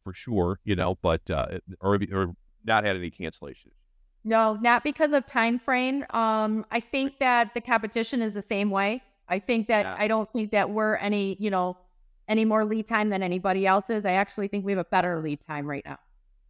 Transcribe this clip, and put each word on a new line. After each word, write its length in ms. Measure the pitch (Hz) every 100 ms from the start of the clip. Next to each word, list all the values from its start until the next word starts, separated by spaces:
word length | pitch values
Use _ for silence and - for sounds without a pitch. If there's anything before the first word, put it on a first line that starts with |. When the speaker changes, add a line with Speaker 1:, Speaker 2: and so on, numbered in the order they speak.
Speaker 1:
for 100 | -
sure, 440 | 92 - 107 87 98
you 120 | - 92
know, 200 | 90 92
but, 260 | 87 82 -
uh, 280 | 80 - 92 - 95
or 120 | 95
have 100 | 101
you, 140 | 95 95
or 180 | 92 87 _ _
not 200 | 110 110
had 120 | 104 95
any 140 | 87
cancellations? 640 | - 82 - 71 65 - _ _ _ _ _
Speaker 2:
No, 300 | 220 220 220
not 300 | 208 233 240
because 280 | 294 285 302
of 140 | 285 -
time 320 | 247 226 240
frame. 480 | - 247 254 277 -
Um, 540 | 226 226 220 214 220 -
I 100 | 233
think 380 | - 269 269 -
that 340 | 262 240 233
the 60 | 240
competition 640 | 226 226 214 233 226 254
is 100 | 220
the 100 | 202
same 280 | - 202 208
way. 320 | 196 196 240 _ _ -
I 100 | 185
think 300 | - 233 220
that 140 | 214
Speaker 1:
Yeah. 140 | 196 -
Speaker 2:
I 80 | 214
don't 260 | 220 208
think 200 | 247 214
that 180 | 208 190
we're 240 | 208 214
any, 420 | 214 202 208 196 190
you 100 | 208
know, 260 | 190 180 180 _ _ _ _ -
any 160 | 220
more 200 | 220 220
lead 220 | 214 220 208
time 240 | 226 214
than 120 | 190
anybody 440 | 185 180 190 185 190
else 240 | 196 202
is. 160 | 220 196
I 60 |
actually 360 | 185 202 - 202
think 160 | 202
we 80 | 196
have 60 | 196
a 60 |
better 360 | 170 185 180 170
lead 200 | 156 147
time 260 | - 147 143
right 160 | 139
now. 140 | 147 139 _ _ _ _ _